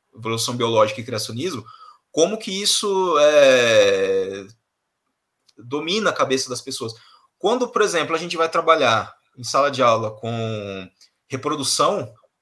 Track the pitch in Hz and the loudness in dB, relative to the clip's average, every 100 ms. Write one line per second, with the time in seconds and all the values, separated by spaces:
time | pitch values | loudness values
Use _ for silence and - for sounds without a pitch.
0 | _ - 113 113 117 123 117 113 107 107 | _ -12 -6 -4 -4 -2 0 4 2 0
1 | 113 110 - 113 175 131 - - - _ | -8 -8 -8 -6 -6 -8 -12 -20 -20 _
2 | _ - 170 214 - 190 202 - 208 190 | _ 2 2 2 -6 -4 -2 -2 0 0
3 | 185 151 147 151 135 127 117 110 98 98 | 2 4 6 8 8 6 6 6 4 2
4 | 95 95 95 98 98 113 _ _ _ _ | 0 0 -2 -8 -14 _ _ _ _ _
5 | _ _ _ _ _ _ 120 143 160 208 | _ _ _ _ _ _ -10 -8 -4 -2
6 | 190 - 135 131 131 120 - 131 113 113 | -2 -2 -2 -2 -4 -10 -10 -10 -10 -12
7 | _ _ _ _ 196 247 247 214 208 170 | _ _ _ _ -2 0 -2 0 0 0
8 | 147 165 170 175 160 175 165 160 127 110 | -2 -4 -6 -2 -2 0 2 2 4 0
9 | - - _ - 117 139 143 127 123 110 | -2 -14 _ -16 -4 -2 -2 2 2 2
10 | 110 107 117 117 113 110 101 98 92 _ | -2 -8 -8 -6 -6 -6 -10 -12 -14 _
11 | _ _ _ 131 143 151 131 - 160 196 | _ _ _ -8 -6 -4 -4 0 0 0
12 | 117 - _ _ | -6 -14 _ _